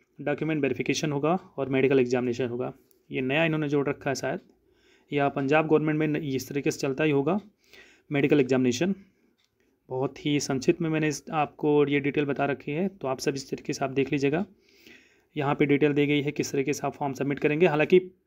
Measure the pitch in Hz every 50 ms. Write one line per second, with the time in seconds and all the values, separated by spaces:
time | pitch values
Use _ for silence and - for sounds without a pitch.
0 | _ _ _ - 139 143 147 - 156 156 160 151 139 135 120 - - - 135 -
1 | - 156 143 143 143 156 180 190 - - _ 143 135 131 135 131 135 131 139 135
2 | 123 123 131 123 123 123 117 127 131 117 120 120 127 139 - - _ _ _ _
3 | _ _ 139 139 131 127 139 156 165 160 156 156 151 143 147 143 139 143 139 -
4 | - 143 131 - - 131 160 - - _ _ _ _ _ _ _ _ _ _ _
5 | _ _ 147 143 143 139 139 143 135 135 151 156 160 151 156 151 151 156 151 151
6 | 156 151 147 156 165 139 131 131 131 - 143 143 127 160 147 - - 139 131 143
7 | 156 156 143 139 139 151 190 214 - - _ _ _ _ - - - - _ _
8 | _ _ 147 143 143 135 147 139 131 123 131 127 127 123 117 113 170 196 190 -
9 | - _ _ _ _ _ _ _ _ _ _ _ _ _ _ _ _ - 127 131
10 | 135 135 - - - 151 147 143 - - 139 131 135 180 165 - 170 160 156 156
11 | 156 151 139 - - - 160 151 147 143 - - - 151 147 147 143 139 139 143
12 | 135 143 135 156 151 139 139 135 139 139 139 - - 147 143 160 196 190 196 -
13 | - 131 135 135 - 151 139 139 - - 143 - - - 143 - 139 135 131 139
14 | 131 131 156 143 135 143 147 175 208 - - _ _ _ _ _ _ - - -
15 | _ _ _ _ _ _ _ 151 139 143 147 139 151 143 143 135 151 147 143 147
16 | 143 143 147 147 139 147 147 - 131 - - 143 131 151 139 - - 139 - -
17 | 151 139 131 - 143 143 143 - - 147 147 156 180 170 147 151 151 - 185 185
18 | 185 - - _ _